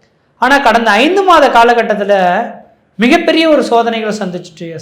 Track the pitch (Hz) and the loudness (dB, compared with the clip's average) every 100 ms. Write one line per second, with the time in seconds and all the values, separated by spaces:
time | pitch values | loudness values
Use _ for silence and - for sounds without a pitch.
0 | _ _ _ - 247 277 247 214 226 208 | _ _ _ -4 0 0 2 0 0 0
1 | 302 392 381 330 254 233 233 233 220 202 | 2 0 2 4 4 2 2 2 -2 -4
2 | 202 196 180 190 262 - - _ _ - | 0 0 0 -2 -6 -12 -20 _ _ -2
3 | 233 339 330 311 320 285 - 233 226 226 | 0 2 2 0 2 0 0 0 0 -4
4 | 220 208 185 175 - - 165 160 | -6 -6 -8 -10 -14 -16 -16 -14